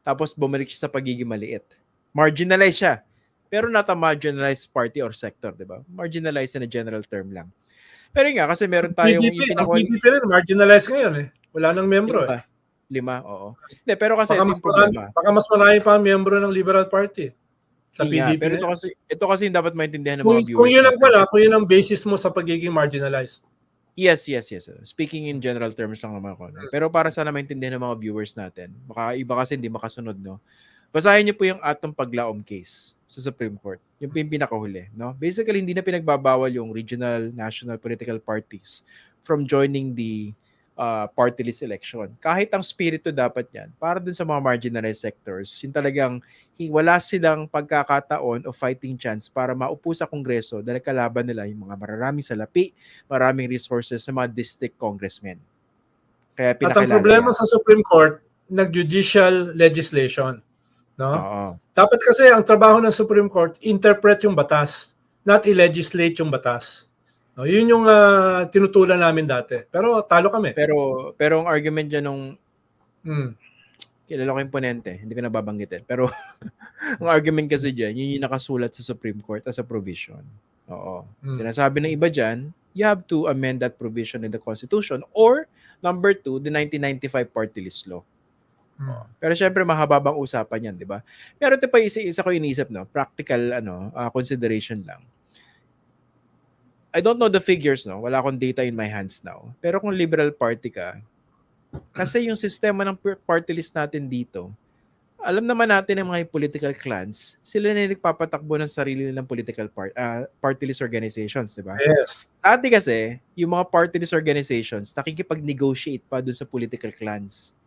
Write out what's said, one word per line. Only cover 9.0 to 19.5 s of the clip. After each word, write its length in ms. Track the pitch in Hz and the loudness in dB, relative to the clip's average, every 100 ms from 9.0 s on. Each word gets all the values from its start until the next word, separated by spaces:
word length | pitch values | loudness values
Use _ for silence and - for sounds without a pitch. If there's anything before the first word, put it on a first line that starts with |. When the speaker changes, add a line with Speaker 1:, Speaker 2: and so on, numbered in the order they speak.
| 170 208 | 4 4
Speaker 2:
P 80 | 233 | 2
D 20 | |
P, 80 | - | 0
Speaker 1:
yung 220 | 269 175 | -2 0
Speaker 2:
ang 80 | 170 | 2
Speaker 1:
pinaka- 80 | 220 | 2
Speaker 2:
P 40 | |
D 80 | 208 233 | 2 4
P 40 | 240 | 4
rin, 160 | 277 | 4
marginalized 640 | 240 180 175 196 202 202 208 | 4 2 4 4 8 8 8
ngayon 260 | 269 233 147 | 0 0 -2
eh. 60 | 139 _ _ | -8 _ _
Wala 160 | 156 160 175 | 0 0 2
nang 100 | 190 | 2
miyembro 380 | 196 220 220 | 2 2 0
Speaker 1:
Lima. 80 | 127 | 0
Speaker 2:
eh. 100 | 123 - _ _ _ _ | -4 -8 _ _ _ _
Speaker 1:
Lima, 280 | 131 123 127 | -8 -6 -8
oo. 260 | - 98 101 117 - | -10 -16 -16 -18 -20
Hindi, 240 | - - 202 | -12 -4 0
pero 160 | 214 220 | 2 2
kasi 160 | 214 | 2
Speaker 2:
Baka 60 | 208 | 2
Speaker 1:
ito 80 | 196 | 2
Speaker 2:
mas 80 | 180 | 0
Speaker 1:
yung 80 | |
problema. 360 | 202 196 208 - | 0 4 4 4
Speaker 2:
marami, 100 | 101 | -4
baka 140 | - 190 | 0 2
mas 160 | 208 202 | 2 4
marami 260 | 214 202 208 | 6 8 6
pa 60 | 208 | 6
ang 80 | 208 | 4
miyembro 320 | 202 196 190 202 | 6 2 2 0
ng 100 | 202 | 0
Liberal 380 | 190 185 190 190 | 0 2 2 2
Party 400 | 196 202 202 139 _ _ _ _ _ _ | 0 -2 -4 -10 _ _ _ _ _ _
sa 80 | - 151 | -6 -2
Speaker 1:
Yun 40 | 156 | 0
nga, 80 | 135 | 2
Speaker 2:
P 40 | |
D 0 | |
P 60 | 160 | 0
Speaker 1:
pero 100 | 156 165 | 0 -2
ito 80 | 175 | -4
Speaker 2:
na. 40 | |
Speaker 1:
kasi, 120 | 175 185 | -4 -8
ito 300 | - _ 156 190 | -14 _ -4 0
kasi 120 | 190 | 0
yung 100 | 202 | 2